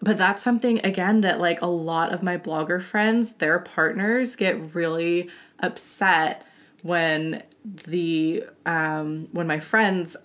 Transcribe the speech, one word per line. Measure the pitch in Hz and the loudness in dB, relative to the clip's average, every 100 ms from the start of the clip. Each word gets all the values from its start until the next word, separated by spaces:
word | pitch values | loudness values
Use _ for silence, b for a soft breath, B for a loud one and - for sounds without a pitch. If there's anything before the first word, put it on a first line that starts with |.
but | 202 190 | 0 2
that's | 185 202 | 2 2
something, | 247 240 247 226 | 0 2 2 2
again, | 190 190 185 220 | 0 0 2 4
that, | 196 165 | 4 2
like, | 170 170 | 2 0
a | 175 | 0
lot | 175 160 165 165 | -2 0 0 0
of | 170 | 0
my | 185 175 | -2 -2
blogger | 160 156 156 180 | -4 -4 -2 -2
friends, | 185 214 214 233 220 | -2 0 2 2 0
their | - 156 175 | -2 2 2
partners | - - 160 185 208 247 247 - | 0 0 0 0 0 0 0 0
get | 190 - 160 | 0 0 -4
really | 170 165 165 170 170 175 B B B | -2 -2 0 0 0 -2 B B B
upset | - - - - 190 165 160 - B B B B | -6 -6 -8 0 4 4 2 -4 B B B B
when | 165 175 165 156 160 - - _ 214 180 160 | -2 0 2 0 -2 -6 -12 _ -16 -16 -6
the, | 175 165 160 160 165 - - 170 | -4 0 0 0 -2 -8 -10 -4
um, | 165 156 156 151 156 156 | -2 -2 -4 -6 -8 -8
when | 170 160 | -6 -2
my | 156 | -4
friends | - 220 208 185 170 - | 0 2 2 2 -4 -8